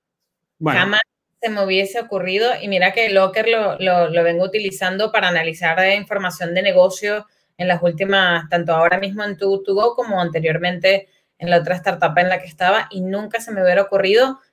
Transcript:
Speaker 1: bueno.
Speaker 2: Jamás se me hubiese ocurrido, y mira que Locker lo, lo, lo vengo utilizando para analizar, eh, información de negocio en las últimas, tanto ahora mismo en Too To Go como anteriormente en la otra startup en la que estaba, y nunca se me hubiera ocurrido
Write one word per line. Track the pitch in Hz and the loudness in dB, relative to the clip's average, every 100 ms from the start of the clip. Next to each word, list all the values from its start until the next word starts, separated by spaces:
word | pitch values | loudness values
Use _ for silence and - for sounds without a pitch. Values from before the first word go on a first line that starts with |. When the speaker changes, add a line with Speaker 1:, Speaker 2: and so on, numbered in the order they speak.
| _ _ _ _ _ _ | _ _ _ _ _ _
Speaker 1:
bueno. | 160 147 | -2 2
Speaker 2:
Jamás | 190 208 220 _ _ _ | 2 0 -2 _ _ _
se | 233 | -6
me | 208 196 | -2 0
hubiese | 190 196 233 | 0 0 -4
ocurrido, | 233 190 180 190 233 240 | -6 -6 -2 0 0 -2
y | 202 | -2
mira | 190 180 | 0 0
que | 196 220 | 2 2
Locker | 190 190 202 220 | 4 2 2 0
lo, | 226 202 - | 0 0 -2
lo, | 185 180 170 | 0 2 2
lo | 165 | 2
vengo | 170 170 190 | 2 2 -2
utilizando | 214 202 185 185 190 214 | -2 -4 -4 -4 -2 0
para | 220 190 | 0 0
analizar, | 170 165 160 170 165 | 0 -2 -4 -2 0
eh, | 190 202 | 2 0
información | 196 202 185 170 170 | -2 -6 -6 -6 -6
de | 175 | -2
negocio | 196 185 180 185 208 214 214 _ _ _ | 2 4 4 2 -4 -6 -8 _ _ _
en | 180 | -2
las | 175 | 0
últimas, | 175 160 196 196 185 170 160 | -2 -2 0 2 2 0 0
tanto | 175 170 | -2 0
ahora | 160 170 180 | 2 2 2
mismo | 196 202 208 | -2 -6 -8
en | 196 | -4
Too | 196 196 | -2 -2
To | 196 196 | -2 0
Go | 233 | 0
como | 240 233 190 | 0 -2 -2
anteriormente | 175 160 160 160 175 180 185 196 - _ _ _ | -2 -2 -2 -2 -4 0 2 2 -2 _ _ _
en | 170 | 0
la | 175 | 2
otra | 165 180 | 2 -4
startup | 196 175 170 160 | -4 -2 0 2
en | 180 | 0
la | 180 | -2
que | 180 | -6
estaba, | - 180 214 - | -2 0 0 -2
y | 196 | -8
nunca | 185 196 214 226 | -6 -6 -6 -8
se | 226 | -8
me | 208 | 0
hubiera | 185 180 | 2 2
ocurrido | 196 196 190 214 269 269 _ | 2 0 4 4 4 0 _